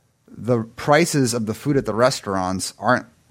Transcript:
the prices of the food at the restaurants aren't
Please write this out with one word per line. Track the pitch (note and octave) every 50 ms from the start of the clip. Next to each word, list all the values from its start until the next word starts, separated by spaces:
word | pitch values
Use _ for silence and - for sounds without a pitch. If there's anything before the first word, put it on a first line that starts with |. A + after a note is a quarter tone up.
| _ _ _ _ _
the | - - - G2+ A2+ B2+ A#2 A2
prices | A2+ - - - D3+ D3 D#3 E3+ - - C#3+ C3 A#2 A#2
of | A#2+ A2
the | G#2 G#2
food | - - C#3 C#3+
at | C3 G2
the | G#2+ G2+
restaurants | A2 B2 C3 C3+ - - G#2 F#2+ F#2+ F#2 F#2 F#2+ F#2 - - -
aren't | - G2+ A2+ B2+ F2+ - - _ _ _ _